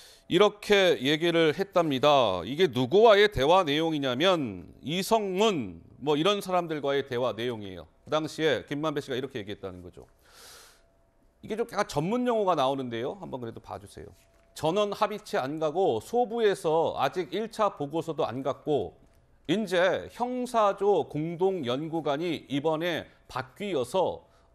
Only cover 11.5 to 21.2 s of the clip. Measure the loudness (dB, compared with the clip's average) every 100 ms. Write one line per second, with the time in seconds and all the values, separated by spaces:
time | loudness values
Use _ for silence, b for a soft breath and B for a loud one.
11.5 | -6 -4 -2 -2 -2 -2 0 0 0 2
12.5 | 2 2 0 -4 -6 -6 -8 -10 -10 -10
13.5 | -12 -14 -14 -14 -18 -20 -20 _ _ _
14.5 | -6 -2 0 -2 0 -2 -2 -6 -4 -4
15.5 | -2 -2 2 2 0 -2 -2 -2 2 2
16.5 | 2 0 2 2 0 -2 -2 -6 -6 -6
17.5 | -2 -2 -2 -6 -4 -4 -4 -4 -4 -6
18.5 | -4 -2 -2 -2 -10 _ _ _ _ -4
19.5 | -2 0 2 2 0 -6 -6 -6 -4 -2
20.5 | 2 2 2 2 2 0 -4